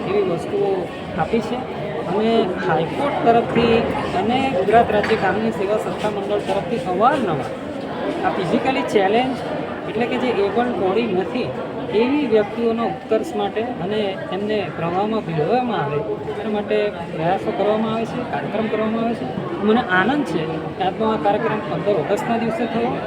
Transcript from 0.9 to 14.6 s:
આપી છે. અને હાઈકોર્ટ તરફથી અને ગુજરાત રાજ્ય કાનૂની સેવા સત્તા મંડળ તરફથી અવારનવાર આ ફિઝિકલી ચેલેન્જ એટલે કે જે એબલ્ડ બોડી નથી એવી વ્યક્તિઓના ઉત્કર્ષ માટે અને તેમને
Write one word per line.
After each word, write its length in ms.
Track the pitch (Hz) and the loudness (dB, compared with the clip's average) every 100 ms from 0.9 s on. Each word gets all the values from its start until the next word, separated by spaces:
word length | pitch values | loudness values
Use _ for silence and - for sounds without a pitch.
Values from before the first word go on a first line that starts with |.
| - - 175 | -6 -8 -4
આપી 280 | 160 233 - | 0 0 0
છે. 100 | 247 - - - - 165 | -4 -6 -6 -6 -6 -2
અને 280 | 190 220 226 185 185 | 0 4 4 2 0
હાઈકોર્ટ 520 | 185 160 160 - 285 - | 0 2 0 0 -2 2
તરફથી 560 | 240 233 226 226 233 226 - - - - | 4 4 4 2 4 2 2 -2 -2 -2
અને 180 | 202 254 269 - | 0 0 0 0
ગુજરાત 360 | 196 226 233 208 | 6 6 6 2
રાજ્ય 200 | 202 220 | 2 2
કાનૂની 320 | 185 190 226 208 | 2 2 0 0
સેવા 200 | 196 214 | 0 0
સત્તા 320 | 208 - 208 | -2 -2 -2
મંડળ 320 | 202 196 208 - | -2 -2 -2 0
તરફથી 340 | - 262 233 190 | -2 0 -2 -2
અવારનવાર 560 | 180 233 294 208 151 123 - - - - - 294 320 370 | 4 4 4 0 -2 -4 -6 -8 -8 -6 -4 -4 0 0
આ 80 | - | 0
ફિઝિકલી 480 | 175 233 262 262 254 | 0 0 2 0 2
ચેલેન્જ 420 | 220 190 220 254 262 - - - - - | 4 4 4 2 -2 -4 -4 -6 -6 -4
એટલે 200 | 202 240 | -2 0
કે 80 | 254 | 0
જે 80 | 247 202 | 0 2
એબલ્ડ 340 | 202 208 247 180 | 2 2 0 0
બોડી 240 | 185 202 233 180 | 2 2 2 0
નથી 320 | 190 254 175 - - - - 196 | 0 -2 -4 -4 -6 -6 -2 2
એવી 280 | 240 294 277 | 4 2 4
વ્યક્તિઓના 580 | 214 208 220 233 226 226 | 2 2 0 0 0 -2
ઉત્કર્ષ 420 | - - 220 214 208 | -4 0 0 0 -2
માટે 200 | 202 190 240 254 202 | -2 -2 -4 -4 -2
અને 140 | 214 202 190 - | -2 -2 -4 -6
તેમને 300 | 185 208 214 | -4 -2 -2